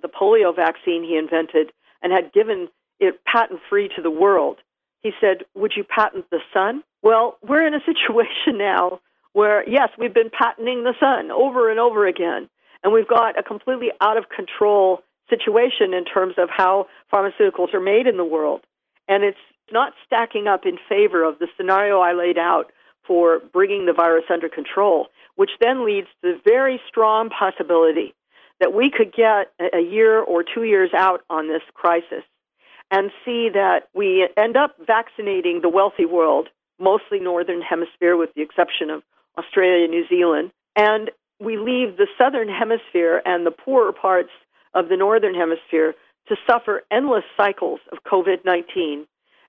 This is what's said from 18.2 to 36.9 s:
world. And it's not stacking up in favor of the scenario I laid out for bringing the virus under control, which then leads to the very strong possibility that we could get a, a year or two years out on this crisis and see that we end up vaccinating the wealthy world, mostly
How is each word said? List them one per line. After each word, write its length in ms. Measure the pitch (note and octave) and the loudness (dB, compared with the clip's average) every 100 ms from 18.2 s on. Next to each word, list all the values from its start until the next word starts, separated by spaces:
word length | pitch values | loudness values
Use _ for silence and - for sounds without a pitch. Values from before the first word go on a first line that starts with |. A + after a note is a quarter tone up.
| E3+ | -2
world. 360 | D#3+ D3+ C#3+ - _ _ _ - | -2 -2 -4 -8 _ _ _ -2
And 160 | G3 | 0
it's 140 | G3+ G3 _ _ _ | 0 -2 _ _ _
not 220 | A3 C4+ - _ | -4 -4 -6 _
stacking 420 | A#3 A3+ G#3+ G#3 | -4 -2 -4 -2
up 180 | F#3+ F#3+ | -2 -2
in 120 | F3+ - | -6 -4
favor 340 | G3 G#3 E3+ | 0 2 2
of 160 | D#3+ D3+ | -2 -2
the 80 | E3+ - | -8 -6
scenario 460 | F#3 F#3+ G3+ G3 | -2 0 2 2
I 100 | F3 | 2
laid 260 | F3 F3 E3 | 0 -2 -2
out 360 | E3+ E3+ D3+ _ _ _ - | 0 0 -2 _ _ _ -2
for 320 | F3 E3+ E3 - | 2 4 2 -2
bringing 320 | F3+ G3 G3+ F3+ | 0 0 0 0
the 80 | |
virus 320 | D#3+ E3+ E3 E3 | 2 2 2 0
under 200 | F3 E3 | -4 -4
control, 580 | - D3 - G3+ D#3+ - _ _ - | -10 -8 -2 0 0 -2 _ _ -2
which 140 | G3 - | -2 0
then 240 | A#3 C4 A3+ | 0 0 -2
leads 220 | G3+ F3+ _ | -4 -6 _
to 120 | F3 | -6
the 80 | E3+ | 0
very 380 | G#3 B3 C4+ B3+ - | 2 2 2 -2 -6
strong 400 | - A3 A3 A3+ | 0 2 2 -2
possibility 840 | - G3 - D#3+ E3+ E3 D#3+ G2+ - _ _ _ _ | -2 -4 -4 0 4 4 2 -4 -10 _ _ _ _
that 140 | F#3 | -2
we 180 | G3+ C4+ | 2 0
could 220 | - G#3 | 0 -2
get 400 | - A3 G#3 G3 - | 2 2 2 -2 -6
a, 160 | F3+ F3 | -4 -2
a 40 | |
year 380 | E3+ G#3+ A3 A3 | -2 2 4 4
or 220 | - E3+ | 2 -2
two 200 | E3+ A#3 | -2 -4
years 280 | A3+ G3+ F3+ E3+ | 0 2 2 2
out 260 | F#3 F3+ - | 2 0 -4
on 180 | D#3+ D#3 | -6 -4
this 160 | D#3+ - | -6 -8
crisis 500 | - F3 E3+ E3+ - - _ _ _ _ - _ | -4 0 0 -2 -10 -14 _ _ _ _ -20 _
and 200 | G3 G3 - | -2 -2 -6
see 240 | - A#3 A3+ | -6 -2 -2
that 340 | G3 G3 F3+ - | 0 2 0 -2
we 340 | F3+ G3+ F#3 F#3 - | -4 0 2 2 0
end 220 | A3+ A#3+ | 0 2
up 180 | C#4+ - A3+ | 0 -2 -2
vaccinating 760 | A3 A3+ - G3+ F#3+ F3 F3 | -2 -2 -8 -6 -4 -2 -2
the 80 | E3+ | 0
wealthy 360 | F3+ G3 - E3 | 2 2 0 0
world, 440 | F3 D#3+ D3 D#3+ _ _ _ | 2 2 2 -2 _ _ _
mostly 440 | F#3 | 0